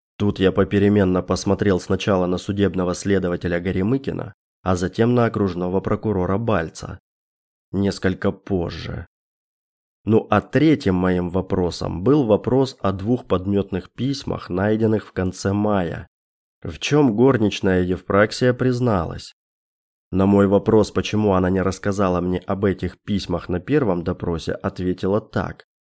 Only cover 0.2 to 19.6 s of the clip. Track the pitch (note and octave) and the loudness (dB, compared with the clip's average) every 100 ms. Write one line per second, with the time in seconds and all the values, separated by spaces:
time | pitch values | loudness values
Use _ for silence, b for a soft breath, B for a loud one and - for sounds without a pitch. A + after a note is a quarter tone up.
0.2 | G#2 - F#2+ G2+ F#2+ G2+ G2+ G#2 F#2 F#2 | -2 2 2 4 2 4 4 4 4 2
1.2 | F2 F#2 G2+ F#2+ G2 F2 - F#2+ - F#2+ | 0 -2 0 0 2 0 0 -2 0 0
2.2 | F2+ F2+ - G2+ G2 F2+ F2+ F2 G2+ G2 | 0 -2 -4 0 0 0 -2 -2 0 0
3.2 | F2+ F2 F2 F2 F2+ F2+ G2 C3+ - F2 | 0 -2 -2 -2 -2 -2 0 -2 -4 -8
4.2 | - - _ _ F#2 F2+ F2+ - A#2 B2 | -10 -16 _ _ -2 0 -2 0 2 4
5.2 | A#2 A2 G2 E2+ F2+ F#2 - G#2 A2+ G2 | 2 0 -2 -2 -2 -2 -2 -4 -2 -2
6.2 | F2+ G2 A#2 G2 E2 - - - _ _ | 0 -2 0 -2 -2 -10 -14 -16 _ _
7.2 | _ _ _ _ - F#2+ G2 F2+ F#2 F#2 | _ _ _ _ -8 -2 -2 0 -4 -2
8.2 | G2+ F#2+ - F#2+ E2+ D#2+ - E2+ - _ | -4 -6 -4 -4 -4 -8 -10 -10 -12 _
9.2 | _ _ _ _ _ _ _ _ G#2 G#2+ | _ _ _ _ _ _ _ _ 2 2
10.2 | - G#2 - C3 D#3+ D3 G2 F2+ F#2 F2+ | 4 0 2 2 4 4 2 2 2 2
11.2 | F2 F#2 F2+ F#2 F2 - F#2+ F2 G#2 D3+ | 0 -2 -2 -2 -2 -4 -6 -2 2 2
12.2 | A2+ G2+ A2+ B2+ B2+ - G2 F#2+ G2+ B2 | 4 2 2 0 0 -2 -4 -4 -2 -2
13.2 | - F#2 F#2 G2+ F#2+ F#2 - - B2 C3+ | -2 -2 0 -2 0 -6 -8 -6 -4 -4
14.2 | - F2 - F2+ G#2 A2 A2+ G#2+ - - | -6 -8 -6 -2 0 2 2 0 -4 -4
15.2 | F#2 F2 G2 G2+ G#2 G2+ E2+ - - _ | -4 -2 -2 0 0 0 -2 -8 -14 _
16.2 | _ _ _ _ - - - D3 C#3 G#2 | _ _ _ _ -12 -8 0 2 4 4
17.2 | C3 B2 G#2 - G2 F#2 F2+ F2+ - G2 | 4 4 0 0 0 2 2 -2 0 2
18.2 | G#2+ - B2+ B2 B2 B2 B2 F#2+ E2+ - | 2 2 0 2 0 0 0 0 -2 -8
19.2 | - _ _ _ | -16 _ _ _